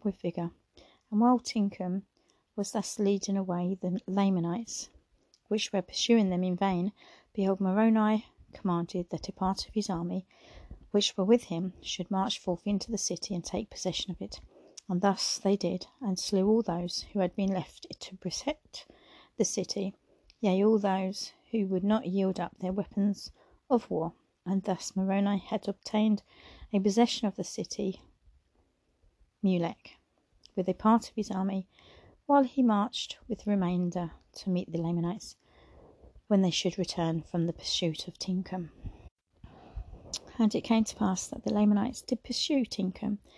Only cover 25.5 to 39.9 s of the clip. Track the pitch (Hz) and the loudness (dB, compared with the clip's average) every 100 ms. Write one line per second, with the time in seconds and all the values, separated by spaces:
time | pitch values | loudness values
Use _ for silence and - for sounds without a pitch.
25.5 | 220 - 190 - 214 214 208 - - - | -6 -4 -8 -4 2 2 2 -2 -20 -20
26.5 | - - 208 196 202 240 - 208 - 185 | -20 -2 2 2 4 4 2 -4 -4 -8
27.5 | - 185 - 196 185 - _ _ _ _ | -8 -8 -4 -4 -4 -14 _ _ _ _
28.5 | _ _ _ _ _ _ _ _ _ 196 | _ _ _ _ _ _ _ _ _ 0
29.5 | 180 165 - - - _ _ _ _ _ | 2 0 -4 -16 -20 _ _ _ _ _
30.5 | - 180 180 214 226 - - 202 190 190 | -4 -2 2 4 4 2 -6 -6 -2 -2
31.5 | 190 - _ - - - _ - 285 262 | -4 -8 _ -20 -20 -20 _ 2 4 4
32.5 | - 247 208 214 - - - - 214 208 | 4 4 4 2 -4 -10 -12 -10 -6 0
33.5 | 202 180 180 180 175 165 - _ - - | 2 2 2 0 -2 -6 -8 _ -10 -2
34.5 | 180 - 165 165 170 170 - - - _ | -2 -2 -4 0 0 0 -4 -10 -20 _
35.5 | _ - - - _ - - _ 202 185 | _ -20 -20 -20 _ -20 -20 _ 4 6
36.5 | 156 185 170 175 - 165 165 - 175 170 | 2 -2 -2 -4 0 0 0 -2 0 0
37.5 | - - - 175 156 - - - 185 190 | -2 -4 0 0 -2 -8 -8 -4 -2 -2
38.5 | 185 165 - - - - _ _ _ - | -6 -8 -12 -14 -14 -20 _ _ _ -20
39.5 | - - - - | -20 -14 -12 -12